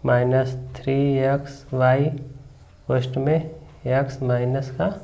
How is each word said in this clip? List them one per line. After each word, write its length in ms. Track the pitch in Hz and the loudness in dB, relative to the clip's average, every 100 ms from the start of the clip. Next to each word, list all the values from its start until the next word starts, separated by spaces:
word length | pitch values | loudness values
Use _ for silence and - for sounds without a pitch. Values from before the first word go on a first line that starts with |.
| 127 | 2
माइनस 480 | 123 123 131 127 - - - | 2 4 2 0 -4 -10 -8
थ्री 180 | - 135 143 135 | -2 2 2 2
एक्स 460 | 135 139 143 - - | 2 0 -4 -16 -6
वाई 320 | 127 127 135 147 - - - - - - - - | 2 4 4 2 -2 -10 -16 -20 -20 -20 -20 -2
क्वेश्चन 340 | 131 123 135 | 0 0 -2
में 140 | 135 160 - - - - 127 | 2 0 0 -14 -20 -10 0
एक्स 340 | 131 135 - | 0 0 -2
माइनस 460 | 127 123 123 135 131 | 0 0 0 -2 -4
का 160 | - 180 - | -4 -4 -4